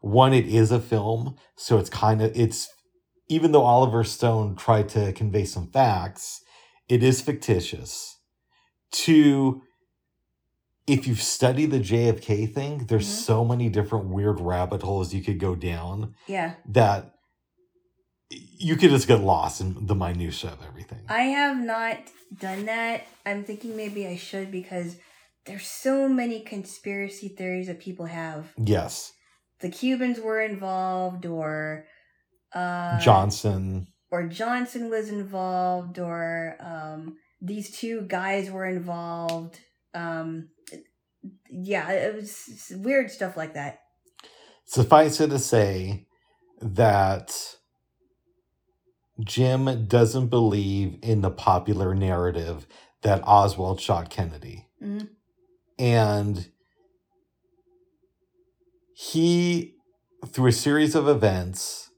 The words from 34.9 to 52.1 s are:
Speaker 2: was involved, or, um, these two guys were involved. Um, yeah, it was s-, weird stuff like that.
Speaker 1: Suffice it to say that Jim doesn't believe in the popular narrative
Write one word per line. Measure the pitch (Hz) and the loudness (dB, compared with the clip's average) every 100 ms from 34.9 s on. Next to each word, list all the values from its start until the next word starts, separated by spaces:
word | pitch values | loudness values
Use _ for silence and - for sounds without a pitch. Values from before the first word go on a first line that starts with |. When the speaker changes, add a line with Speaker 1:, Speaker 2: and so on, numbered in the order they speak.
Speaker 2:
was | 220 214 | -6 -6
involved, | 208 196 190 185 185 180 180 175 180 | -8 -8 -6 -4 -2 -2 -2 -6 -10
or, | 175 170 165 165 165 160 | -8 -6 -6 -6 -8 -12
um, | 180 165 156 156 160 156 _ _ | -14 -12 -12 -12 -14 -18 _ _
these | 180 208 196 - | -10 -10 -12 -10
two | 233 226 | -8 -8
guys | 190 185 190 196 190 | -6 -4 -2 -4 -4
were | 190 190 | -6 -6
involved. | 180 175 170 170 170 170 165 165 - _ _ _ | -6 -6 -8 -8 -6 -6 -6 -8 -18 _ _ _
Um, | 175 170 160 160 160 156 _ - - - _ _ _ 190 - _ | -10 -8 -8 -8 -10 -12 _ -20 -20 -20 _ _ _ -20 -20 _
yeah, | 185 185 196 160 | -14 -6 -4 -2
it | 190 190 | -2 -2
was | 214 208 | -6 -12
s-, | - - - - 185 | -16 -20 -20 -16 -10
weird | 202 277 233 | -2 0 -2
stuff | - 190 180 | -6 -8 -6
like | 160 | -10
that. | 156 143 - _ _ _ _ - _ - _ _ | -10 -12 -12 _ _ _ _ -20 _ -20 _ _
Speaker 1:
Suffice | - 117 151 156 143 | 0 8 8 8 4
it | 156 | 2
to | 139 | 2
say | - 117 104 95 92 98 _ _ _ _ _ _ | 2 4 4 0 -6 -8 _ _ _ _ _ _
that | 110 95 113 101 95 95 - - - - _ _ _ _ _ _ _ 349 _ _ _ _ _ _ _ - | -8 2 4 6 2 0 -6 -12 -12 -16 _ _ _ _ _ _ _ _ _ _ _ _ _ _ _ -12
Jim | 107 - 127 131 135 120 107 | -8 0 2 2 0 -2 2
doesn't | 120 113 131 123 | 4 6 4 2
believe | 120 117 104 98 98 98 - | 2 2 2 0 -2 -4 -6
in | 117 107 | 0 2
the | 95 | 2
popular | - - 90 90 98 95 | 0 2 2 2 0 0
narrative | 95 95 | 0 0